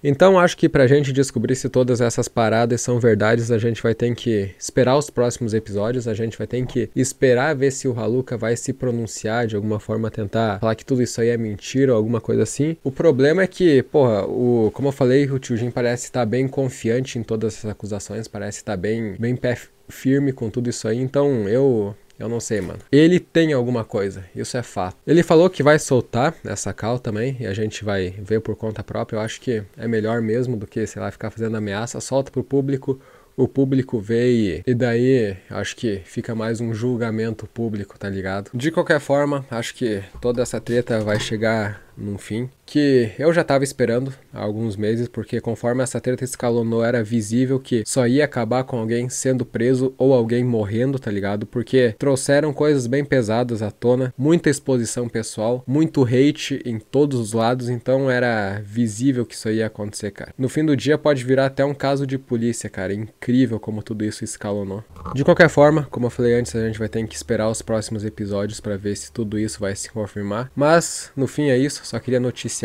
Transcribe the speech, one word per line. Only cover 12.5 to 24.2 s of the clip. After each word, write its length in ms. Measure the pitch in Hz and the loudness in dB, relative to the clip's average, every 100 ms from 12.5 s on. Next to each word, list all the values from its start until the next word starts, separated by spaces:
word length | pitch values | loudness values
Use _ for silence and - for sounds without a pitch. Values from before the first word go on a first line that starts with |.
| - 147 165 | 0 -2 -2
O 80 | - | -6
problema 500 | 131 170 127 139 175 | 2 2 6 4 4
é 60 | 185 | 0
que, 340 | - 180 139 | 2 4 4
porra, 420 | 120 151 127 107 - | 4 4 4 4 0
o, 420 | - 123 120 110 | 0 2 4 2
como 180 | - 139 | 2 -2
eu 40 | |
falei, 320 | 135 127 131 139 | 2 4 4 4
o 140 | 135 | -2
Tio 180 | - 117 | -2 -2
Jin 140 | 123 | -2
parece 400 | 120 120 120 - | 0 -2 -2 -4
tá 120 | 131 | -2
bem 240 | 113 123 135 | 0 0 -2
confiante 680 | 135 135 - 113 120 131 123 | -2 -4 -2 -2 0 -2 -6
em 60 | |
todas 320 | 110 113 110 - | -4 -4 -4 -4
essas 160 | 107 | -10
acusações, 560 | 101 101 101 - 104 110 | -8 -8 -8 -8 -10 -10
parece 360 | 104 101 - | -10 -10 -10
tá 140 | - 101 | -8 -4
bem, 380 | 98 113 113 95 | -2 -2 -4 -4
bem 180 | 117 123 | -4 -2
pé 220 | 127 - - _ _ | -2 -4 -8 _ _
firme 440 | - 135 135 139 | -4 2 2 2
com 160 | 135 113 | -2 -4
tudo 200 | 113 120 | -4 -4
isso 180 | - 110 | -4 -2
aí, 120 | 117 | -2
então 500 | 131 143 143 127 101 | 0 2 2 2 2
eu, 460 | 117 139 117 101 101 _ _ | 2 4 2 0 -6 _ _
eu 100 | 107 | -6
não 100 | 117 | -6
sei, 220 | - 107 | -4 -4
mano. 180 | 90 85 - | -4 -10 2
Ele 280 | 139 160 180 | 6 6 6
tem 340 | - 170 160 | 2 2 2
alguma 300 | 139 123 120 | 2 0 -2
coisa, 400 | 110 110 98 95 | -2 -2 -4 -6